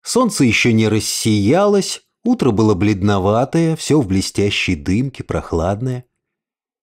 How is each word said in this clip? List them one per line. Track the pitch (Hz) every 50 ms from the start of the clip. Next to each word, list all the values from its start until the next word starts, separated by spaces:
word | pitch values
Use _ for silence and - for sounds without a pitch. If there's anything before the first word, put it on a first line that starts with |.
Солнце | _ - - 233 262 220 - - 147
ещё | 120 101 - - 123
не | 113 110 110 107
рассиялось, | 104 110 104 - - - - 117 107 104 98 104 143 180 202 208 208 202 185 - - - _ _ _ _ _
утро | 233 254 247 - 135
было | 107 98 113 107 104
бледноватое, | 87 101 104 107 95 92 104 101 98 90 101 104 117 127 131 - 165 165 160 160
всё | 156 - - 135 156
в | 131
блестящей | 90 95 95 92 - - - 101 101 - - - - 92
дымке, | 76 71 85 92 110 131 139 - -
прохладное. | - - - - - - - 82 80 90 101 104 123 131 127 127 123 _ _ _ _ _ _ _ _ _ _ _ _ _ _ _